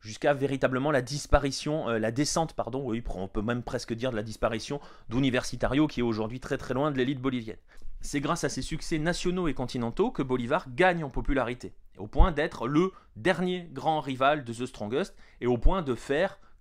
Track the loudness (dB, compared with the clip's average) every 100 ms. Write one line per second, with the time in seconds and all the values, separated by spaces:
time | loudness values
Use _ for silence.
0 | -14 -2 2 2 0 2 2 2 2 2
1 | 0 -6 2 4 4 -2 -2 -2 0 0
2 | 0 0 0 0 -2 -4 -6 -4 -4 -4
3 | -4 -6 -4 -4 -2 -2 -2 -6 -4 -4
4 | -2 -2 -4 -2 -2 -2 -4 -8 -8 -18
5 | -4 2 4 2 0 -2 0 4 2 2
6 | 0 0 -2 -6 -6 -6 -2 0 0 0
7 | 0 0 -2 -2 -6 -12 -14 -10 -8 -6
8 | -4 -2 0 0 0 -4 -4 -4 -2 0
9 | 0 0 0 0 0 0 -2 -2 -2 2
10 | 0 2 0 0 2 0 -2 4 4 4
11 | -2 -4 0 2 0 -4 -10 -14 -20 -12
12 | -6 6 6 6 0 0 2 4 2 -2
13 | -20 -2 0 2 0 -4 -6 -6 -2 -2
14 | -2 2 4 4 -2 -6 -8 -6 -4 -2
15 | -2 -8 -20 -4 0 6 6 6 0 -4
16 | -2 0 0 -4 -20 -10